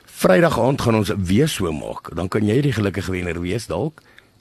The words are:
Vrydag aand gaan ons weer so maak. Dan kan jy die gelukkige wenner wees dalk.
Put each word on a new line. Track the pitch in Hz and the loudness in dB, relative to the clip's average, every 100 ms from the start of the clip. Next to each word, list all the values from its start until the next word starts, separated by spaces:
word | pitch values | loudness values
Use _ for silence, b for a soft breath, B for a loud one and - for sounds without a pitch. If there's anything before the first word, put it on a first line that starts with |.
| B - | B -2
Vrydag | - 185 165 131 | 2 4 4 2
aand | 120 143 | 0 2
gaan | 120 | 2
ons | 110 104 101 | 2 2 -2
weer | 90 101 156 | 0 2 2
so | - 90 | 0 -2
maak. | 76 53 - - | -4 -6 -10 -10
Dan | 85 92 | -8 -4
kan | 107 | 0
jy | 104 120 | 2 2
die | 147 | 2
gelukkige | 117 101 98 95 | 0 0 -2 -4
wenner | 92 90 82 | -4 -4 -4
wees | 87 110 - | -4 -4 -4
dalk. | 82 151 - - b b b | -4 -4 -8 -20 b b b